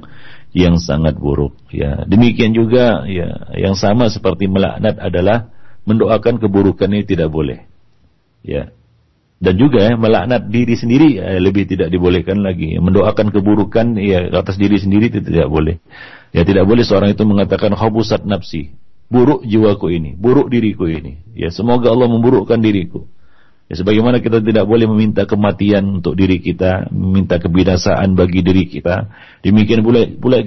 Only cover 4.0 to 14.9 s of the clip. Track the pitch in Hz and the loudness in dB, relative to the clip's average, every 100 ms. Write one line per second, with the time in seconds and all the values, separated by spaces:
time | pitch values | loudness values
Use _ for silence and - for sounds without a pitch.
4 | 117 98 - 87 98 95 95 - 107 104 | 0 0 -4 -2 -2 0 -2 -2 -4 -4
5 | 101 87 92 117 113 - - - - 110 | -4 -2 0 0 -4 -18 -18 -12 -2 0
6 | 104 110 117 117 107 98 98 85 98 104 | 2 2 0 0 0 2 2 0 -2 -2
7 | 98 90 80 78 71 62 - _ _ _ | -2 -2 -2 -2 -4 -6 -18 _ _ _
8 | _ _ _ _ - 71 - _ _ _ | _ _ _ _ -10 -8 -10 _ _ _
9 | _ _ _ _ 92 92 143 123 104 117 | _ _ _ _ -2 2 4 4 2 2
10 | 113 110 101 120 98 117 117 117 117 131 | 2 2 0 -4 -2 -2 0 -2 0 4
11 | 160 104 90 92 92 98 92 95 87 90 | 4 2 -2 0 0 0 -2 -2 -2 0
12 | 90 90 85 101 98 87 80 82 87 98 | 2 0 0 -2 -2 -4 -4 -2 2 2
13 | 98 107 107 104 98 104 98 113 117 110 | 2 0 0 0 2 2 2 0 0 0
14 | 101 92 87 87 87 92 101 101 98 | 0 0 0 -2 -2 -2 2 2 2